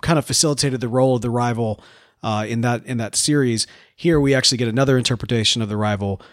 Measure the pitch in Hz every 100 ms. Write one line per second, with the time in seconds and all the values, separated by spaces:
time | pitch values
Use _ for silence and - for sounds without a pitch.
0 | - 160 - - 160 139 143 127 117 127
1 | 131 127 120 120 120 117 113 104 - -
2 | _ _ 110 107 107 117 120 120 - 120
3 | 107 - - 147 127 113 - - _ _
4 | 170 156 139 135 - 120 120 117 139 127
5 | 117 120 113 120 104 120 107 104 107 101
6 | 101 95 -